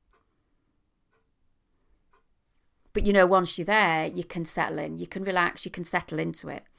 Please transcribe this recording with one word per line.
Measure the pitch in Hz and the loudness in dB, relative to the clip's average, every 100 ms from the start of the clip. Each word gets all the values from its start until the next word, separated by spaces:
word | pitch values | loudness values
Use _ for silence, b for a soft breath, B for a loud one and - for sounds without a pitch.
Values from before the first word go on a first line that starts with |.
| _ _ _ _ _ _ _ _ _ _ _ _ _ _ _ _ _ _ _ _ _ _ _ _ _ _ _ _ _ | _ _ _ _ _ _ _ _ _ _ _ _ _ _ _ _ _ _ _ _ _ _ _ _ _ _ _ _ _
But, | 208 208 | 0 4
you | |
know, | 196 180 | 6 8
once | 190 175 - | 6 4 -2
you're | 175 | 0
there, | 214 185 160 160 | 2 4 2 -2
you | 180 170 | -6 -8
can | 175 | -6
settle | 165 - 151 156 | -6 -2 -4 -4
in, | 156 165 | -8 -10
you | 175 | -10
can | 185 | -8
relax, | 190 180 175 - | -2 0 0 -2
you | 175 | -10
can | 180 170 | -10 -6
settle | 180 - 156 | -4 -4 -6
into | 165 160 156 | -6 -6 -10
it. | 147 - | -14 -16